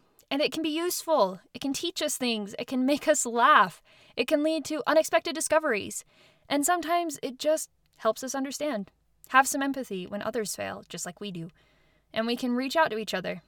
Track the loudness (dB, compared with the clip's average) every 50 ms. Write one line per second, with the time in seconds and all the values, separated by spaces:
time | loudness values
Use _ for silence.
0 | _ _ _ _ _ -4 -2 0 0 0 0 -2 -4 -2 -2 -2 -2 -2 -4 -4
1 | -2 2 4 4 4 2 0 -6 -14 _ -14 -8 -6 -4 -4 -4 -4 -6 -4 -2
2 | -4 -2 -2 -2 -2 -2 -2 -2 -4 -6 -8 -8 -8 -4 -2 0 2 2 2 2
3 | 4 2 2 2 2 -2 2 4 6 8 8 8 8 6 2 -10 _ _ _ _
4 | -20 _ -4 -4 -2 0 2 2 2 2 0 -2 -2 -4 -6 -4 0 2 4 4
5 | 4 4 2 0 0 0 -4 -4 0 2 2 2 4 2 0 0 -2 -6 -10 -12
6 | -14 _ _ _ -20 _ _ _ _ -2 -2 0 2 2 2 0 0 0 0 0
7 | 0 0 -4 -6 -8 -8 -8 -2 0 2 2 0 0 -6 _ _ _ _ _ -4
8 | -2 0 0 -2 -4 -6 -6 -4 -4 -6 -6 -4 -4 -4 -4 -4 -6 -8 _ _
9 | _ _ _ _ _ 4 6 6 6 6 2 -2 -2 -2 -2 -4 -6 -8 -6 -8
10 | -8 -6 -8 -6 -6 -4 -4 -4 -4 -4 -4 -6 -6 -6 -6 -8 -12 -12 -12 -10
11 | -10 -10 -10 -10 -10 -10 -8 -8 -10 -12 -14 _ _ _ _ _ _ _ _ _
12 | _ _ -6 -4 -2 -2 -2 -2 -2 -2 -2 -2 -2 0 2 2 2 2 2 -4
13 | -6 -4 -4 -4 -4 -4 -8 -8 -12